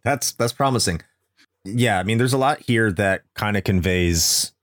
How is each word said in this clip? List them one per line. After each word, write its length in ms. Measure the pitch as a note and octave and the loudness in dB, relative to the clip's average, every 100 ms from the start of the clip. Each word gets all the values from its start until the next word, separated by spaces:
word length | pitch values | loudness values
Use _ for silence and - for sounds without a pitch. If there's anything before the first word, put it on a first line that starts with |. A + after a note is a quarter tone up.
that's, 280 | A#2+ C#3+ - | -4 -4 -4
that's 200 | - A#2+ | -2 -4
promising. 500 | - C#3 B2 - E2 - _ _ _ _ _ | 0 0 0 -2 -4 -8 _ _ _ _ _
Yeah, 340 | F#2+ A#2+ A#2+ F#2+ | -8 0 2 2
I 60 | |
mean, 120 | F#2+ A2+ | 0 0
there's 140 | B2 | 0
a 60 | C3 | 2
lot 220 | C3 D3+ | 0 -2
here 320 | - A#2 A2 | 0 2 2
that 300 | F2+ G2 F#2+ _ - | 2 0 0 _ -6
kinda 240 | G#2 G2+ | -2 -2
conveys, 920 | G2+ F#2+ F#2 F#2 F2 E2 - - - _ | 0 0 2 2 2 2 0 -2 -4 _